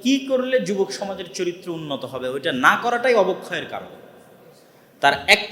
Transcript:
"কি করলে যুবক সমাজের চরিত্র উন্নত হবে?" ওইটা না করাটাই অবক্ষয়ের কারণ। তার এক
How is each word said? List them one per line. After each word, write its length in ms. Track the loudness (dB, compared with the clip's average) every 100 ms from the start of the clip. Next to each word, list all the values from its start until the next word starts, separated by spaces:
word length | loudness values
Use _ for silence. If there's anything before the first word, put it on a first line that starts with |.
"কি 240 | 0 0 2
করলে 320 | 0 2 0
যুবক 320 | 2 0 0
সমাজের 380 | -2 -8 -8 -8
চরিত্র 380 | -4 -4 -4 -8
উন্নত 340 | -8 -6 -6 -6
হবে?" 240 | -6 -4
ওইটা 220 | -2 -2
না 280 | 4 4 4
করাটাই 320 | 2 0 2 4
অবক্ষয়ের 500 | 2 0 -6 -10 -8
কারণ। 260 | -12 -14 -18 -20 -20 -20 -20 -20 -20 _ _ _ 0
তার 120 | 2 2 2
এক 200 | 2 2